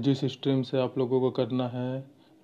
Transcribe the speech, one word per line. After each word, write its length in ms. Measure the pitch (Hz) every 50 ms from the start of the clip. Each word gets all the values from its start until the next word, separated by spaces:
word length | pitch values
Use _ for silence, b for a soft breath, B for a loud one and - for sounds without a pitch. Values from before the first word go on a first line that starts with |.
जिस 240 | 113 139 135 135 -
स्ट्रीम 380 | 131 - - - 143 135 135 131
से 160 | - - 135
आप 200 | 127 123 - 131
लोगों 220 | 131 120 131 131
को 100 | 127 127
करना 380 | 120 - 127 110 123 127 127 123
है, 420 | 120 127 123 127 131 135 139 - - B B B B B